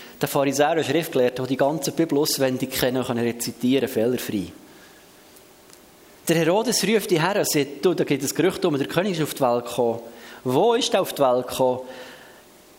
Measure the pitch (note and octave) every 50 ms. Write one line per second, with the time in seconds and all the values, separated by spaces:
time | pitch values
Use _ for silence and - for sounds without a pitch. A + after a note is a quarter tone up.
0 | - - - - - - - D3 C#3 C#3+ C3 C3 D3 D3+ E3+ D#3+ C3+ A#2+ C3+ E3
1 | D#3+ - - C3+ B2 B2 - - B2+ B2+ C3+ C3+ C#3 C#3 D#3 D#3+ - D3+ C#3+ -
2 | E3 E3 C#3+ C#3 D#3 D3+ - - C3+ C3 B2+ B2 C3+ C3 - - D3 B2+ B2 C3
3 | A#2+ C3+ B2+ A#2 A#2 A#2 A#2 A#2 - B2 A2 - - B2 C3 C3+ A#2+ G#2+ - A2+
4 | A2 B2 B2+ A#2 - - - G#2 F2 E2+ - - - - - - - - - -
5 | - - - - - - - - - - - - - - - - - - - -
6 | - - - - - - E3 E3 E3 D#3 F3+ G#3+ A3+ B3 G#3 - - F3+ A3+ G#3
7 | G3+ - F#3 D#3 D#3 F3+ G3+ G3+ D#3 - - D3+ C#3 - - - - F#3 E3+ -
8 | D3+ - D3 C3 C#3 B2+ - - D3 F#3 F3+ - - F3+ D3 C3+ C#3+ - - E3
9 | F#3+ G#3+ F3 D#3+ D3+ - - - C#3 A#2+ A#2+ B2 A#2+ - - - A#2+ A#2 A2+ A#2
10 | - - - - - - - - - B2+ B2+ D3 F#3+ A#3 A#3 A#3 - - - G3+
11 | F3+ - - D3 C#3+ B2+ B2 B2+ B2 - - - C3 B2+ B2+ B2 - - - -
12 | - - - - - - - - - - - - - - -